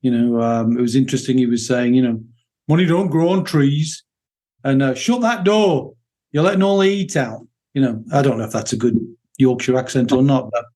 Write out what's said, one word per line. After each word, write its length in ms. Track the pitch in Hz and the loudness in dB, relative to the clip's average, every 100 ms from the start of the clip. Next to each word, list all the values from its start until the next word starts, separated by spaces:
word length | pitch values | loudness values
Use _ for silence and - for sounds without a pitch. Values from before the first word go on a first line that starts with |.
You 80 | 131 | 0
know, 300 | 120 120 120 | 0 0 0
um, 380 | 117 117 113 117 | 0 0 0 0
it 20 | |
was 160 | 120 127 | 0 0
interesting. 420 | 131 135 - 131 | 0 -2 -2 0
He 80 | 123 | 2
was 200 | 117 113 | 0 -2
saying, 280 | 123 123 | -2 2
you 80 | 123 | 2
know, 180 | 127 113 113 _ _ _ - | 2 -2 -8 _ _ _ -2
Money 160 | 156 | 0
don't 240 | 180 170 196 | 2 2 0
grow 220 | 156 165 | 0 0
on 140 | 190 | 0
trees, 580 | 180 156 139 143 156 - _ _ _ _ _ _ | 0 0 2 0 -4 -8 _ _ _ _ _ _
and, 180 | 139 135 | -2 0
uh, 120 | 135 | 0
Shut 260 | 131 - 247 | -2 -2 0
that 240 | 233 233 | 0 0
door. 500 | 185 214 202 151 - - _ _ _ | 2 2 2 0 -4 -16 _ _ _
You're 100 | 147 | -2
letting 200 | 170 196 | 0 2
all 160 | 196 196 | 2 2
the 80 | 190 | 2
heat 300 | 202 190 156 | 0 -4 -4
out. 300 | 123 110 - _ _ | -4 -8 -18 _ _
You 80 | 139 | -2
know, 220 | 131 110 110 | -2 -2 -4
I 100 | 143 | 0
don't 160 | 139 113 | 0 0
know 60 | |
if 80 | 110 | -4
that's 200 | 110 110 | -6 -4
a 40 | 117 | -2
good 220 | 120 117 - - _ _ | 0 0 -4 -16 _ _
Yorkshire 380 | 135 123 - 127 | 2 2 0 -2
accent 360 | 123 135 120 | 0 -2 0
or 100 | 127 | 2
not, 280 | 139 131 107 | 4 2 0
but 140 | - - | -6 -8